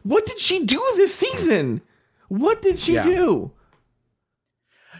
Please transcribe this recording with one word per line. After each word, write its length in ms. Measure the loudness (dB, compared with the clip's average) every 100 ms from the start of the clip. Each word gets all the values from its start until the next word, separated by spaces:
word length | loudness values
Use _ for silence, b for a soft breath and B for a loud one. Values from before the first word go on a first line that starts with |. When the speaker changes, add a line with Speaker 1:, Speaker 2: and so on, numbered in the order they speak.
Speaker 1:
what 200 | -2 0
did 140 | 0 -4
she 260 | -2 0
do 160 | 0 -2 0 2
this 180 | 2
season? 680 | 2 -2 -2 0 0 0 -6 -10 _ _ _ -8
What 340 | -2 0 2
did 160 | 0 0
she 160 | 0
Speaker 2:
Yeah. 80 | 0
Speaker 1:
do?" 480 | 2 2 2 0 -4 -14 _ _ _ _ _ _ _ _ _ _ b b b -20